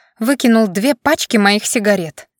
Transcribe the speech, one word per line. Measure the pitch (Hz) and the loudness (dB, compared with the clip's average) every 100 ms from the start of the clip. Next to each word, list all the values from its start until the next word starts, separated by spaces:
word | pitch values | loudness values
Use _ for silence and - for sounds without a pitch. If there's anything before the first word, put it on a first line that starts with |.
| _ - | _ -6
"Выкинул | 226 277 240 226 214 | -4 0 4 4 2
две | 185 254 | -2 -2
пачки | 285 285 330 - 226 | -2 -2 -2 -2 0
моих | 202 208 | 2 0
сигарет. | - 247 208 196 160 - - | -2 -2 0 0 -2 -12 -20